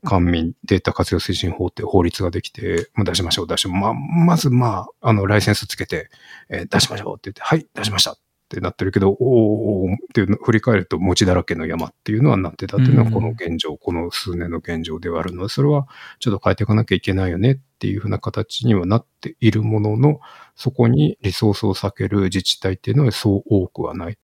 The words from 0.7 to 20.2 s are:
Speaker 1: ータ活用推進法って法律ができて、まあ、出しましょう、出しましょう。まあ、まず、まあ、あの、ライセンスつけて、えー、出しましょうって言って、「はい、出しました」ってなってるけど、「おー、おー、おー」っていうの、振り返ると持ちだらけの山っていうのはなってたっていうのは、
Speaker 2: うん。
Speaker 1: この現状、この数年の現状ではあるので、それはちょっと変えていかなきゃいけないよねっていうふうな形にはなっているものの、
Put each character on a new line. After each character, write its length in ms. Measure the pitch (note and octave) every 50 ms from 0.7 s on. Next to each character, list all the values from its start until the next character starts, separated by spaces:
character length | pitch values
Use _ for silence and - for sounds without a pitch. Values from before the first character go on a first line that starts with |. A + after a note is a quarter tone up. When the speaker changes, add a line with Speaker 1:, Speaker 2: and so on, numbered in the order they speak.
| G#2 F#2
Speaker 1:
ー 20 |
タ 120 | - - -
活 220 | - - - -
用 60 | F2
推 140 | - - F#2
進 180 | - - F2+ E2+
法 140 | - F2+
っ 60 | F2 _
て 100 | - -
法 200 | - - G2 F2
律 200 | E2+ - - G2+
が 80 | F2
で 120 | E2+ F2+ -
き 80 | -
て、 380 | _ - - F2+ E2+ E2+ E2+ - _
ま 80 | - G#2
あ、 20 |
出 100 | F2+ F2
し 80 | F2 F#2
ま 80 | E2
し 80 | D#2+ -
ょ 60 | F2
う、 20 |
出 100 | D#2 D#2+
し 120 | - - G2
ま 60 | F2+
し 20 |
ょ 20 | F#2+
う。 20 |
ま 80 | G2 G#2+
あ、 40 | A#2
ま 420 | B2+ C#3 D3+ E3 E3+ E3 F3 E3+
ず、 140 | D#3+ D3+ C#3+
ま 360 | B2 B2 B2+ A#2+ A2 A2 A2+ - - _
あ、 80 | - B2
あ 40 | A2
の、 140 | G#2 G2
ラ 120 | G2 G#2 G#2+
イ 40 | G2
セ 80 | -
ン 40 | G#2
ス 120 | - -
つ 100 | G#2 -
け 100 | - -
て、 240 | - - E2 - - _ _ _ - - - - _
え 140 | - F2 F2
ー、 60 | -
出 120 | - -
し 100 | - -
ま 60 | -
し 60 | G#2 G2+
ょ 100 | - G2+
う 20 |
っ 40 | -
て 100 | - G#2
言 20 | G2+
っ 20 |
て、 80 | - -
「は 140 | - -
い、 100 | D#3+ D3 _ _
出 100 | - G#2+
し 80 | G#2+ G2+
ま 60 | F2+
し 60 | -
た」 80 | - -
っ 20 | _ _ _ _ _ _ _
て 120 | - -
な 100 | F#2 F2
っ 60 | -
て 80 | _ F#2+
る 80 | F#2+ F#2+
け 80 | G#2+
ど、 100 | F#2+ G2 G2
「お 20 |
ー、 20 | -
お 680 | B2+ B2+ C3 A#2+ A2+ G#2 G#2 G#2 A2 G#2 G#2 F#2+ F#2+
ー、 40 | F2+
お 0 |
ー」 40 | F#2
っ 20 | - - - -
て 80 | -
い 40 | G2+
う 60 | F#2
の、 60 | G2 -
振 140 | - - A2+
り 80 | G#2+
返 180 | - - A#2 G2
る 80 | F#2
と 120 | _ - E2+
持 160 | F2 G2 F2+
ち 120 | - G#2+
だ 80 | F#2 F2+
ら 100 | F2+ F2
け 100 | - F2
の 120 | E2+ E2
山 220 | D#2+ E2+ F2 E2+ -
っ 60 | _ _ _
て 80 | - G#2+
い 60 | G#2+
う 40 | C3
の 80 | D3+
は 60 | B2
な 140 | G2 F#2 -
っ 40 | -
て 120 | - -
た 120 | F#2+ - A#2+
っ 20 |
て 60 | C3
い 40 | B2+
う 40 | B2+
の 80 | - A#2
は、 40 |
Speaker 2:
う 40 | A2+
ん。 20 | A2
Speaker 1:
こ 80 | G2+
の 100 | - -
現 260 | - A2+ - F2 -
状、 200 | E2 - - D2+
こ 160 | - _ - F2
の 180 | E2+ E2+ F2
数 260 | - - - F#2 F2
年 140 | F2 F2 F2
の 80 | E2+ E2
現 240 | - - E2+ E2 E2
状 160 | D#2+ D#2+ E2
で 100 | E2+ F2
は 120 | E2+ E2
あ 20 | E2
る 100 | F#2 F2
の 120 | F2+ F#2
で、 40 | G#2+
そ 140 | - - C3+
れ 60 | C#3+
は 180 | D3+ C#3+ C3+ - - - - - - _
ち 100 | - -
ょ 20 | G2+
っ 20 |
と 60 | F#2 -
変 100 | - F#2+
え 40 |
て 80 | - G#2+
い 20 |
か 80 | - G#2+
な 100 | G#2+ A2+
き 80 | - G2
ゃ 40 |
い 40 | F2+
け 140 | - - F#2+
な 140 | F#2+ F#2+ F#2
い 20 |
よ 80 | E2+ F2
ね 140 | G2 B2+ C3+
っ 40 | C3+ _ _ _ _
て 80 | -
い 100 | G#2 G2
う 40 | G2
ふ 60 | -
う 20 | G#2
な 100 | G2+ G2+
形 480 | - - - - G#2 _ - - B2
に 80 | A#2+ A2
は 120 | G2 F2
な 120 | F2+ G#2 A#2
っ 80 | - _ _ _
て 160 | - - - _
い 100 | - A2
る 120 | G2+ A2+ G#2+
も 180 | A2 G#2+ G#2+
の 160 | G#2 G#2+ G#2
の、 240 | A#2 B2+ D3 D3+ D3+